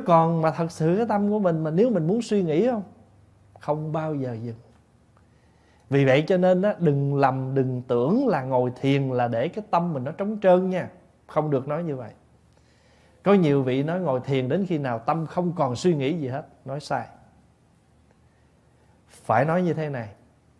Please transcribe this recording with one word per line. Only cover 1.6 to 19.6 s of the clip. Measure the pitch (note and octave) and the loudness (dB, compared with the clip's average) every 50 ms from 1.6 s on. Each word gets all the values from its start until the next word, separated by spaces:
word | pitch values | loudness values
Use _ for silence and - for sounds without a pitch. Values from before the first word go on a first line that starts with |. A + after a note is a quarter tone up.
| D#3+ | -2
mà | D#3 | 0
nếu | D#3 F3 A3+ C4 | 2 2 2 4
mình | A3 F3 D#3 | 2 2 0
muốn | D#3+ G#3 A#3+ | 0 0 0
suy | A3+ - G#3+ G3+ | 0 0 0 0
nghĩ | F#3 D#3+ D3 D#3+ A3 | 0 2 2 2 2
không, | B3+ B3 G#3 F#3 - - - - _ _ _ _ _ _ _ _ _ - - | 0 0 -4 -8 -12 -16 -20 -20 _ _ _ _ _ _ _ _ _ -20 -10
không | - - D3+ D#3 D3+ D#3 | -6 -4 -4 -4 -4 -4
bao | D3+ D#3+ D#3 D#3 D#3 | -4 -4 -4 -4 -4
giờ | C#3+ C3 B2+ A#2 A2 | -4 -6 -6 -8 -8
dừng. | A#2 A#2+ A2 - - _ _ _ _ _ _ _ _ _ _ _ _ _ _ _ _ _ _ _ _ _ _ _ _ - | -10 -10 -12 -14 -18 _ _ _ _ _ _ _ _ _ _ _ _ _ _ _ _ _ _ _ _ _ _ _ _ 0
Vì | C3+ C#3 C#3 | 2 4 4
vậy | C3+ B2+ D3 D#3+ | 6 4 4 4
cho | D#3+ F#3+ | 2 2
nên | F3+ F#3 F#3 F#3 F3+ | 4 4 4 4 4
á, | F#3+ G#3 G3+ - | 2 0 0 0
đừng | E3+ D#3 C#3+ C#3 C#3 C#3 C#3+ | 0 2 2 2 0 0 0
lầm, | C#3 C#3 C3 C3+ C3+ C3 C3 C3+ | 2 2 2 0 0 -4 -2 0
đừng | C3+ C3 C3 B2+ B2 B2 - | 0 0 0 -2 -6 -4 -2
tưởng | B2 A#2+ A#2+ D3 G3+ B3+ C#4+ B3 | 0 0 2 2 2 0 0 0
là | F3 C#3+ | -2 -2
ngồi | B2+ C3 C3 B2+ B2+ B2 B2 - | -2 0 0 0 0 0 -2 -2
thiền | - C3+ C#3 C#3 C#3 C3 | 0 0 2 2 0 -2
là | B2+ B2 A#2+ A#2+ | -2 -2 -2 0
để | A#2 A#2 B2+ F3 | 0 0 -2 -2
cái | - G#3+ G#3+ - | -4 -8 -6 -2
tâm | - E3+ E3+ F3 | 0 0 0 -2
mình | D#3 C3 B2 | -4 -6 -6
nó | C#3+ | -6
trống | D#3+ - G3 G#3 A3 G#3 | -6 -6 -6 -6 -4 2
trơn | G#3 F#3+ F3+ F3+ F#3 F#3 | 4 6 6 6 4 0
nha. | F#3 F3 C3 G#2+ - - _ _ _ _ _ | -2 -4 -6 -8 -12 -20 _ _ _ _ _
Không | - - D#3 D3+ D3+ | -6 -2 -2 0 0
được | D3 C3 C3+ C#3+ | 0 -2 -2 -4
nói | D3 D#3+ F3 | -6 -6 -6
như | E3 C#3 | -6 -8
vậy. | B2+ A#2+ G#2 - _ _ _ _ _ _ _ _ _ _ _ _ _ _ _ _ _ _ _ _ _ | -8 -10 -14 -18 _ _ _ _ _ _ _ _ _ _ _ _ _ _ _ _ _ _ _ _ _
Có | - F#3 G3+ | 2 4 4
nhiều | G3 F3 D3 C#3+ C#3 | 6 6 4 2 2
vị | C3 B2+ B2 C3+ | 2 0 0 0
nói | C#3+ D#3+ E3+ F#3+ | 0 -2 -2 -2
ngồi | F#3 D3+ C3 B2+ | -2 -2 -2 -2
thiền | A#2+ C3+ C#3+ C3 B2+ B2+ | -2 -2 -2 -2 0 0
đến | D3 F#3 G3+ F3 | -2 -2 -2 -2
khi | F3 D3 | -2 -2
nào | C#3 B2+ A#2 A2+ | -2 -4 -4 -4
tâm | - - D#3 E3 D#3+ | -4 -4 -4 -4 -4
không | C#3+ - F3+ F3 F3+ E3 | -6 -4 -4 -4 -2 -2
còn | F3+ D#3 - B2 | -2 -2 -2 -2
suy | A#2 - F3+ E3+ | 0 0 0 2
nghĩ | C#3+ C3 C3+ E3+ E3+ | 2 0 -2 -2 -4
gì | C#3+ B2 | -6 -6
hết. | B2+ C#3+ D#3+ - - _ - | -6 -8 -10 -12 -18 _ -14
Nói | C3 C3+ D3 | -12 -10 -10
sai. | - - D3+ A#2+ A2 - - - - _ _ _ _ _ _ _ _ _ _ _ _ _ _ _ _ _ _ _ _ _ _ _ _ _ _ _ _ _ _ _ _ _ _ _ _ _ | -6 -6 -6 -6 -6 -8 -16 -20 -20 _ _ _ _ _ _ _ _ _ _ _ _ _ _ _ _ _ _ _ _ _ _ _ _ _ _ _ _ _ _ _ _ _ _ _ _ _
Phải | - - - - A2 A2+ C#3 | -20 -10 -2 0 2 2 2
nói | D#3+ D#3+ F#3 | 2 0 0